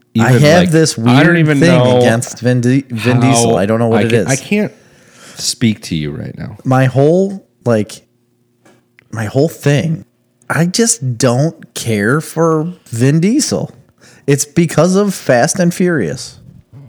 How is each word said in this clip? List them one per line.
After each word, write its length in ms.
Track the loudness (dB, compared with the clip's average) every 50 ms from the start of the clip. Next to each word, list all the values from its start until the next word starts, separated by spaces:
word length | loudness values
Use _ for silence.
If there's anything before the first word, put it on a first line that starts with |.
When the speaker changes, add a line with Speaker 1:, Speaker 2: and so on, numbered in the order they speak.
| _ _ -2 0
Speaker 1:
I 120 | 2 2
Speaker 2:
even, 120 | 4 4
Speaker 1:
have 180 | 4 4 4 4 4
Speaker 2:
like, 60 | 4
Speaker 1:
this 280 | 2 2 2 0 -2 -2
Speaker 2:
I 40 | 0
don't 220 | 2 4 4 4
Speaker 1:
weird 120 | 4 2 2
Speaker 2:
even 220 | 2 2 2 2
Speaker 1:
thing 180 | 2 4 4 4
Speaker 2:
know 200 | 4 4 4 4
Speaker 1:
against 420 | 4 2 2 0 -4 -6 -8 -4
Vin 200 | -2 0 0 0
Di-, 220 | 0 0 0 0 -2 -4
Vin 320 | -8 -4 -2 0 0 2
Speaker 2:
how 100 | 2 2
Speaker 1:
Diesel. 260 | 2 2 2 2 2
I 100 | 0 0
don't 120 | 0 0 0
know 80 | 0 0
what 120 | 0 0
Speaker 2:
I 60 | 0
Speaker 1:
it 40 | 2
Speaker 2:
can, 80 | 0 0
Speaker 1:
is. 60 | 0
Speaker 2:
I 80 | 0 -2
can't 360 | -4 -4 -4 -2 -2 -2 -4 -8 _ _ _ _ _ _ _ _ -20 -20 -20 -14
speak 460 | -10 -8 -8 -4 -2 -2 -2 -2 -2
to 120 | -6 -8 -6
you 160 | -6 -6 -6
right 260 | -8 -10 -12 -12 -12
now. 200 | -14 -14 -16 -14 -8 -2
Speaker 1:
My 220 | 0 2 2 2
whole, 600 | 2 2 2 2 4 2 2 0 -2 -4 -10 -18 _ _ _ -2
like, 380 | 0 0 0 -2 -4 -10 -20 _ _ _ _ _ _ _ _ _ _ _ _ _ _ _ _ _ _ _ _ _ -14
my 140 | -10 -8 -8
whole 220 | -4 0 0 0 0
thing, 560 | -2 -2 -2 0 0 0 0 -2 -4 -6 -10 _ _ _ _ _ _ _ _ -6
I 160 | -2 -2 -2
just 500 | 0 0 -2 -2 -2 -2 -4 -4 -6 -4 0
don't 540 | 0 0 2 0 0 -2 -4 -8 -18 -16 -14
care 460 | -10 -6 -4 -2 0 0 0 0 -2
for 440 | -2 -6 -4 -2 0 0 0 0 -2 -6 -10 -14 _
Vin 340 | -10 -4 0 0 2 2 2
Diesel. 500 | 0 0 0 0 -2 -2 -4 -4 -6 -8 -12 -18 _ _ _ _ _ -20 _ _ -2
It's 180 | 0 0 0 -2
because 520 | -4 -2 -2 -2 0 0 0 2 2 2
of 180 | 0 0 -2 -4
Fast 440 | -4 -2 0 0 2 0 0 -2 -2
and 120 | -2 -2
Furious. 680 | 0 -2 -2 -2 -2 -2 -4 -4 -6 -10 -12 -16 -20 -20 -20 -20 -20 -20 -20 _ -20 -20 -20